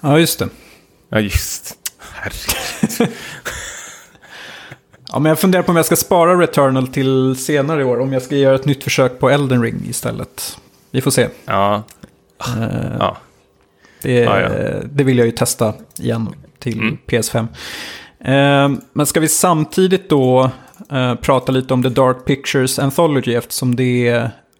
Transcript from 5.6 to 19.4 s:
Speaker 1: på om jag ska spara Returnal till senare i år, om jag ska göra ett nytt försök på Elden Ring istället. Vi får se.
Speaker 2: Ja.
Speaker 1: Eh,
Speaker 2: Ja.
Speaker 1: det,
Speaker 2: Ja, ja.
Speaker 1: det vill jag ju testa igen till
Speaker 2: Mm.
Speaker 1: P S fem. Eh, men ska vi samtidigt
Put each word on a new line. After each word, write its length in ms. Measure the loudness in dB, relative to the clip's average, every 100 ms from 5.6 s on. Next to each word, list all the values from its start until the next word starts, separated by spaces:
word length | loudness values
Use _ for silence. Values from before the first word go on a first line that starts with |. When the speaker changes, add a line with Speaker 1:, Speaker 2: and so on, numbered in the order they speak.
Speaker 1:
på 60 | 4
om 60 | 2
jag 100 | 2
ska 100 | 0
spara 460 | 2 4 6 4
Returnal 460 | 4 4 2 2 0
till 480 | 0 2 2 2 0
senare 440 | 0 0 0 0
i 20 |
år, 160 | 0 0
om 140 | -2
jag 80 | -4
ska 140 | -2 2
göra 200 | 4 4
ett 100 | 2
nytt 180 | -2
försök 360 | -2 0 0 2
på 100 | 2
Elden 340 | 2 2 0
Ring 180 | 0 -4 -8
istället. 680 | -6 -6 -6 -10 -12 -14 -14 _ _ _
Vi 100 | -4
får 100 | 0
se. 160 | 0 0 -4 -4
Speaker 2:
Ja. 380 | 0 2 0 -6 -18 -20 _ _ _ -8 -4
Speaker 1:
Eh, 60 | -4 -4 -4 0
Speaker 2:
Ja. 180 | 0 -2 -12 _ _ _ _ _ _ _
Speaker 1:
det, 100 | 0
Speaker 2:
Ja, 260 | 2 4 2
ja. 80 | 0 -2 -4 -4 -4
Speaker 1:
det 120 | 0
vill 140 | 2 4
jag 80 | 2
ju 60 |
testa 420 | 0 -2 0 -2 -4 -14 -8
igen 360 | -6 -4 -6 -10 -20 _
till 200 | -8 -4
Speaker 2:
Mm. 180 | -4 -6 -2
Speaker 1:
P 120 | -2
S 120 | 0
fem. 180 | -2 -4 -8 -14 -14 -14 -16 -20 _
Eh, 500 | 0 2 4 4 2 0 -6
men 120 | -4 0
ska 140 | 0
vi 80 | 0
samtidigt 840 | 2